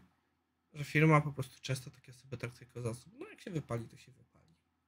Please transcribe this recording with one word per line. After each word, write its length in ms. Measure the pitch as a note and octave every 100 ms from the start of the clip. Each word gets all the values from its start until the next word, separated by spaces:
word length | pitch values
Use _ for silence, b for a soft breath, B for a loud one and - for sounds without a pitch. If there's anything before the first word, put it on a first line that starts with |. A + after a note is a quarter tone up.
| - _ _ _ _ _ _
że 100 | D3+
firma 380 | C#3+ D3+ D#3+ D3+
po 100 | D3+
prostu 300 | C#3 - -
często 280 | - C3 -
takie 220 | - -
osoby 260 | - - C3
traktuje 300 | A#2+ - B2
jako 140 | A#2+
zasób. 320 | A#2+ A#2 E3 A#3+
No 100 | G#4
jak 120 | G4
się 100 | -
wypali, 360 | E3 - A#2 A2+
to 100 | -
się 140 | -
wypali. 440 | - - _ _ _ _ _